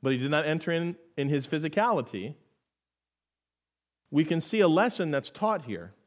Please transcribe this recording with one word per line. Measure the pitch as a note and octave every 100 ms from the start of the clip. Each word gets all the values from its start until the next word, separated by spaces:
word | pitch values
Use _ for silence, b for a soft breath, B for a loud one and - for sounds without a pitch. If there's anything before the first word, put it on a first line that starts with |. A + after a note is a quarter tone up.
but | C3
he | C3
did | C3
not | D3+
enter | D#3 D#3+ D#3+
in, | E3 E3+ F3 - -
in | C#3
his | D3 C3
physicality, | D#3+ D#3 F#3+ A3+ G3 A#2 G2+ G#2 D3 _ _ _ _ _ _ _ _ _ _ _ _ _ _ _ _ _
we | C#3+ D#3
can | E3+
see | - A3
a | F#3
lesson | D#3+ A#3 - E3+
that's | C#3+ -
taught | - G#3+ G#3
here. | B2 F#2 F2 _